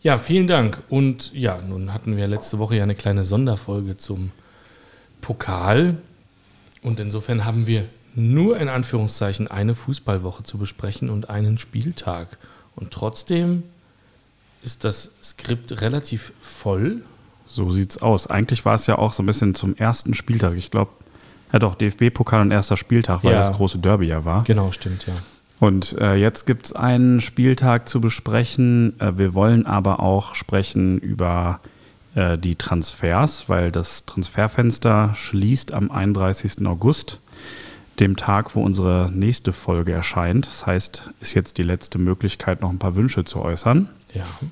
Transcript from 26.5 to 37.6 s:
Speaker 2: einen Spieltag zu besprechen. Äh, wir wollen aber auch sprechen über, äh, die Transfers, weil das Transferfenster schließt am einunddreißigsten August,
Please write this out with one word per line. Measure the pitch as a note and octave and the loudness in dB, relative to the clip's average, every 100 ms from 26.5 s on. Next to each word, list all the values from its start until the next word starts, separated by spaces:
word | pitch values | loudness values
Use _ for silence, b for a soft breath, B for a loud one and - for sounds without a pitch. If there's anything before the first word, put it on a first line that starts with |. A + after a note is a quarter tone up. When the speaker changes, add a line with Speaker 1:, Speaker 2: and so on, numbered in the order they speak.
| A#2 - | -2 -4
Speaker 2:
einen | - B2 B2 B2+ B2 | -4 0 4 6 4
Spieltag | A2+ - B2+ C3 B2+ A#2+ - | 2 2 2 4 4 2 0
zu | B2+ | 0
besprechen. | A2+ - - A2+ A#2+ - B2 A#2+ A#2 - | 0 -2 -2 0 0 2 4 6 4 2
Äh, | G#2 F#2 | -2 2
wir | F#2+ | 2
wollen | F2+ G#2 A#2 A2+ | 4 4 4 4
aber | G2+ F#2+ F#2+ | 2 2 2
auch | F#2+ F#2+ G2+ - | 2 0 0 -10
sprechen | - G2 F#2+ G2+ F#2+ F#2 | -2 -2 0 0 2 0
über, | - G#2 F2+ F2 F2 F2 B B B B _ - | -2 -2 0 0 0 -2 B B B B _ -2
äh, | F2+ E2 | 0 0
die | F2 E2+ | -2 -4
Transfers, | - F2+ E2 - E2+ F2 D3 - - | -2 -2 -4 -4 0 2 0 -2 -2
weil | F2 F2 | 0 0
das | E2+ F2 - - | -2 -4 -8 -8
Transferfenster | - F2+ - G#2+ - A#2+ A2+ B2 G#2+ G#2+ | -6 -4 -2 0 2 2 2 2 4 2
schließt | G#2 - G2 G2+ C3 - | 0 -2 0 2 2 -2
am | - G2 | -2 -2
einunddreißigsten | - G2 G2+ F#2+ G2 G2 - G2 | 0 0 2 0 0 -4 -2 -2
August, | E2+ G#2+ D#3 - - _ B B B | 2 2 0 -4 -14 _ B B B